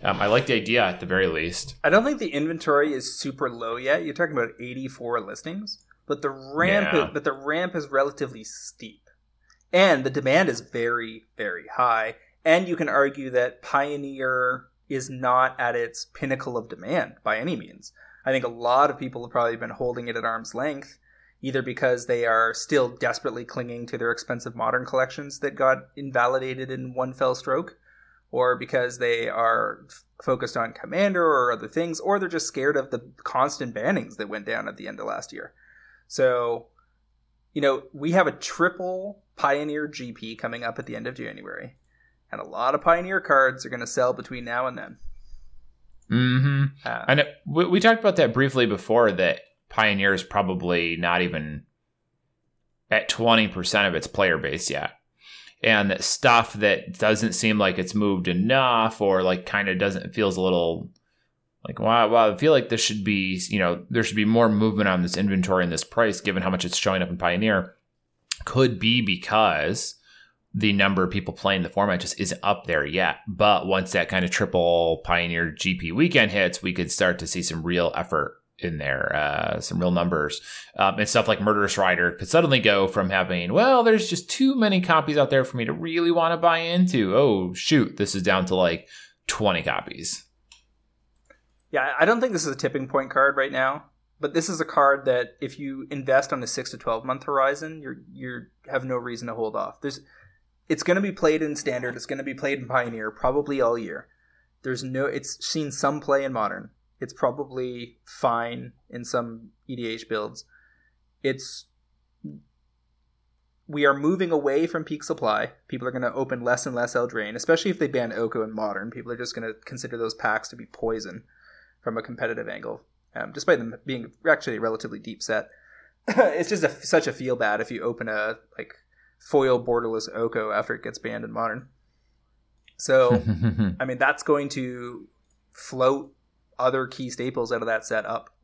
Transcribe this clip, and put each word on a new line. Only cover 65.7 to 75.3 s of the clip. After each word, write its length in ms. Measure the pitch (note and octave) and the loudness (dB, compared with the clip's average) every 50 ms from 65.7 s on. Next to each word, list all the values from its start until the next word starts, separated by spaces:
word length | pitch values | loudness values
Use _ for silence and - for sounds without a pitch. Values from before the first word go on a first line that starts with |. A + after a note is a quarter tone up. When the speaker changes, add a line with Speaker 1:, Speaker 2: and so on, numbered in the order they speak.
Speaker 1:
this 120 | E2 D#2 - | 0 -4 -6
price, 360 | - - A2+ A#2 G#2+ G2 - | -4 0 2 2 2 0 -2
given 200 | - G3+ F#3+ - | -2 -2 -2 0
how 80 | F2+ F#3+ | 0 0
much 160 | - - - | -2 -2 -2
it's 120 | F2 - | -2 -2
showing 260 | - - G#2 F#2+ F#2 F2+ | 0 0 2 2 2 0
up 60 | F2 | -2
in 80 | F2 | -2
Pioneer," 580 | F2 F2+ F2 F2 F2+ G#2+ A2 G#2 F#2+ F2 - - _ _ _ _ _ _ _ _ _ _ _ - - - | 0 0 0 2 2 2 4 4 2 2 -2 -10 _ _ _ _ _ _ _ _ _ _ _ -10 -8 -8
could 340 | - - B2+ C3 B2+ A2+ F2+ | -2 2 4 4 4 2 0
be 220 | G2 A2+ A#2 B2 | 0 2 2 2
because 920 | A#2 G2 F#2 F2 - - G#2 A2 A2 G2 D#2+ D2+ D2 E2 G#2 - - - - _ _ _ - - - _ _ _ _ _ | 2 0 -2 -2 -2 0 2 4 4 4 4 2 0 0 -2 -2 -4 -8 -10 _ _ _ -20 -20 -20 _ _ _ _ _
the 220 | - - G#2+ G#2+ G2+ | -6 0 2 2 4
number 300 | G2+ G2 G2 G2 F#2 F#2 | 4 4 4 4 2 0
of 80 | F2 | 0
people 220 | F#2 G2+ F#2 - - | 0 -4 -4 -6 -10
playing 260 | - - G2 G2 F#2+ | -4 -2 0 0 0
the 80 | F2 D#2+ | -2 -2
format 300 | - G2 G2+ G#2 F#2 F2 | 0 0 2 2 0 -2
just 200 | F2+ F2 - - | -2 -6 -4 -4
isn't 200 | G2+ F2+ - - | -4 -4 -4 -2
up 240 | - G2 G2+ - - | 0 0 0 0 -2
there 180 | - E2+ D2+ C#2+ | -2 0 0 0
yet. 320 | C#2+ D#2 F#2 F#2 D#2+ - - - | 0 0 0 0 0 0 -4 -8
But 400 | - F#2+ F2+ G#2+ G#2 G2+ F2+ - | -12 -2 2 4 4 4 4 2
once 240 | F#2 F#2+ F#2+ F#2 F2+ | 0 0 0 0 0
that 180 | - F#2+ E2+ - | 0 0 0 2
kind 160 | F#2+ F#2+ F2+ | 0 0 0
of 60 | F2+ | 0
triple 720 | - - G#2 F#2 - F2+ E2+ F2 E2+ E2+ E2+ E2 E2 D#2 - | 0 -2 -2 0 2 2 4 4 4 4 4 2 0 -2 0
Pioneer 460 | - F2 F2 F2 E2+ | 0 0 2 2 0